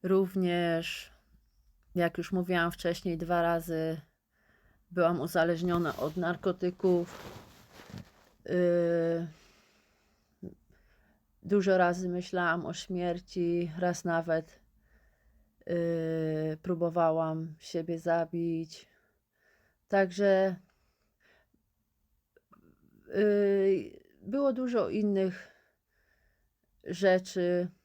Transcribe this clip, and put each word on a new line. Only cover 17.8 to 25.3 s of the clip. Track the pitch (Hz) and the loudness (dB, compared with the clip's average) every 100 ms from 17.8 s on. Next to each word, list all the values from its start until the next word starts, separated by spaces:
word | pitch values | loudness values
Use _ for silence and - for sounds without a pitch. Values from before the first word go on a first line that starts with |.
| 165 165 | -4 -4
zabić. | 170 170 165 170 170 165 160 - - _ _ _ _ _ _ _ _ _ _ | 0 0 0 -2 -2 -4 -6 -14 -20 _ _ _ _ _ _ _ _ _ _
Także, | 196 190 180 202 190 190 185 _ _ _ _ _ _ _ _ _ _ _ _ _ _ _ _ _ _ _ - _ _ _ - - | 2 2 2 4 4 2 -2 _ _ _ _ _ _ _ _ _ _ _ _ _ _ _ _ _ _ _ -20 _ _ _ -20 -6
y, | - 208 202 202 196 196 190 110 - _ _ | 0 2 4 4 4 4 2 -2 -14 _ _
było | - 254 285 | -6 0 0
dużo | 247 254 240 131 | 0 -2 0 0
innych | 208 208 196 190 | 0 2 2 0